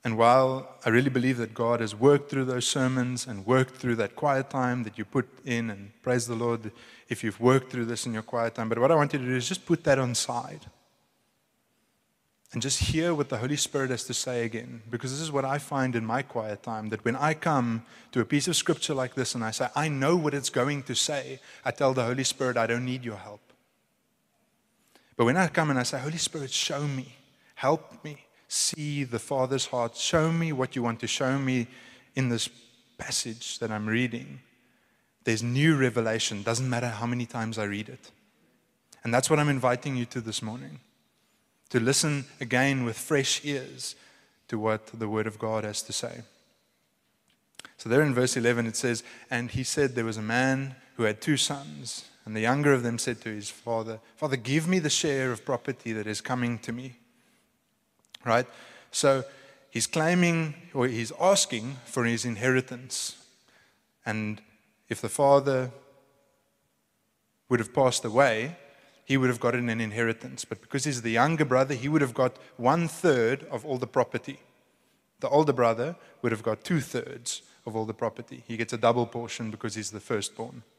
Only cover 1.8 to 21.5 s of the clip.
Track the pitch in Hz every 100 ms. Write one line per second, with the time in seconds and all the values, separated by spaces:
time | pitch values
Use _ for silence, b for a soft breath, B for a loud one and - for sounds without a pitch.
1.8 | 113 107 131 143 143 135 131 123 120 143
2.8 | 131 131 123 123 - 104 95 131 131 -
3.8 | 127 113 101 - 147 135 131 139 123 123
4.8 | 110 101 104 135 123 - 147 120 113 101
5.8 | 101 _ - 123 113 113 120 117 110 -
6.8 | B B B 110 113 98 120 131 131 123
7.8 | 117 117 - 110 110 120 117 113 110 113
8.8 | 131 160 147 143 123 127 120 190 - 165
9.8 | - 135 127 120 - 120 - 151 - _
10.8 | _ _ _ _ _ _ _ _ _ _
11.8 | _ _ _ _ _ _ _ 117 127 -
12.8 | - 156 170 160 139 123 123 147 - 143
13.8 | 135 120 - 127 - 123 117 110 123 120
14.8 | 110 117 131 135 160 143 131 143 143 139
15.8 | 131 117 110 123 135 117 107 104 - 110
16.8 | 107 107 120 120 147 156 165 147 120 113
17.8 | - B B 127 113 143 139 160 - 156
18.8 | - 139 127 - 123 123 110 110 127 -
19.8 | 156 143 139 175 151 143 131 - 131 143
20.8 | 131 120 - 143 131 131 B